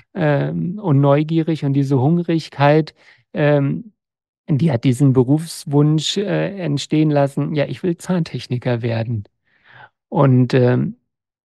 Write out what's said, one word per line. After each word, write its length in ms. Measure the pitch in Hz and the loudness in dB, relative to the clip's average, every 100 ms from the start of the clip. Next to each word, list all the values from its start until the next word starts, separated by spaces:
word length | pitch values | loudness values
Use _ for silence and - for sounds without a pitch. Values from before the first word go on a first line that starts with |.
| _ | _
ähm, 640 | - 151 143 143 170 170 208 | -4 0 0 -2 -4 -6 -6
und 180 | 202 139 | 0 2
neugierig 640 | 143 143 156 160 160 156 | 4 2 2 -2 -2 -2
und 100 | 143 | -2
diese 260 | 139 135 139 | 0 0 2
Hungrigkeit, 920 | 135 170 175 165 - - 143 156 156 _ _ _ _ | 2 0 0 -4 -4 0 2 4 0 _ _ _ _
ähm, 580 | - 147 147 139 147 233 _ _ _ _ _ - | -2 0 2 0 -4 -10 _ _ _ _ _ -4
die 220 | 139 165 | 0 0
hat 120 | 123 | 0
diesen 280 | 135 123 143 | 0 2 4
Berufswunsch, 1040 | 127 123 151 165 - - 143 151 156 147 196 | 4 2 0 -2 -12 -2 2 2 0 -2 -4
äh, 400 | 202 156 160 202 | -2 -2 -4 -6
entstehen 520 | 165 143 - 156 156 | -6 -6 -2 0 2
lassen, 440 | 143 139 143 147 | 2 0 -2 -4
"Ja, 120 | 151 143 | -2 -4
ich 160 | 131 | -4
will 140 | 180 170 | -4 -6
Zahntechniker 840 | - 180 165 123 - 123 127 120 | -4 -4 -4 -8 -6 -6 -4 -4
werden." 420 | 117 113 117 113 104 _ _ _ _ - - _ - | -2 -4 -4 -6 -8 _ _ _ _ -20 -20 _ -8
Und, 460 | 196 139 127 123 | 0 4 4 4
ähm, 420 | 131 123 123 143 233 _ _ _ _ | 2 2 2 -2 -8 _ _ _ _